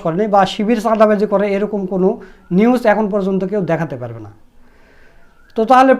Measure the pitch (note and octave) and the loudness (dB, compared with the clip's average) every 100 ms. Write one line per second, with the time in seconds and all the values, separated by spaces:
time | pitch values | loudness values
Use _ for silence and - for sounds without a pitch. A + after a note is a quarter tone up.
0 | E3+ E3 G#3+ G3 F#3+ - G#3 A#3 A3 A3 | -2 -2 0 2 0 -2 -2 -2 0 2
1 | G#3+ G#3 G#3 G3 G3+ G3 G#3 G#3 F#3 F#3+ | 2 2 0 0 -2 -2 -4 -6 -4 0
2 | F#3 A#3+ - - - F3 A#3 B3 A3+ G3+ | 0 0 -8 -20 -4 2 2 2 2 0
3 | G#3+ G3+ F#3+ F#3+ F#3+ G#3 E3+ E3 D#3+ C3 | 0 -2 -2 -2 -4 -4 -2 -4 -4 -8
4 | A#2+ A2+ G#2 - - - - _ _ _ | -12 -14 -18 -20 -20 -20 -20 _ _ _
5 | - - - _ _ - A3 B3+ C4+ | -20 -20 -20 _ _ -4 2 4 6